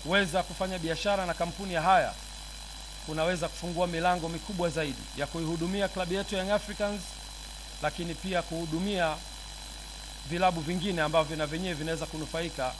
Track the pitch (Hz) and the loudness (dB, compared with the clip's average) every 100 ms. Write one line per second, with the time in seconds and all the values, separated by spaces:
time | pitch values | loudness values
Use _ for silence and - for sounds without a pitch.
0 | 147 196 190 180 175 170 190 185 165 160 | 4 4 6 2 0 -2 -2 0 0 0
1 | 202 202 180 165 170 - 196 170 165 185 | 4 2 2 0 -2 -2 -2 2 8 8
2 | 127 - - - - - - - - - | 6 -2 -10 -12 -12 -12 -12 -12 -12 -12
3 | - 156 160 180 165 - 175 170 180 165 | -6 0 2 2 -2 -4 -4 0 2 4
4 | 175 180 165 165 - 196 175 151 151 120 | 4 4 0 -4 -6 0 0 2 -2 -2
5 | 107 - 139 165 160 165 165 196 196 196 | -8 -4 -2 0 -2 0 0 2 0 0
6 | 175 185 196 196 185 208 - 208 208 208 | -2 0 -2 -2 2 2 0 -2 -2 -2
7 | 175 - - - - - - - 151 - | -6 -10 -12 -12 -12 -12 -12 -2 -2 0
8 | 170 165 185 180 165 165 165 160 190 202 | -4 -4 0 0 0 -4 -2 0 0 2
9 | 165 151 - - - - - - - - | 2 0 -8 -12 -12 -12 -12 -12 -12 -12
10 | - - 135 170 185 170 151 180 185 175 | -12 -10 -4 4 4 4 0 0 0 2
11 | 151 160 151 156 151 160 185 160 156 160 | 4 4 4 0 -2 -2 -2 -2 -2 -2
12 | 151 156 151 160 170 147 127 127 | -4 -6 -4 -4 -4 -2 -4 -2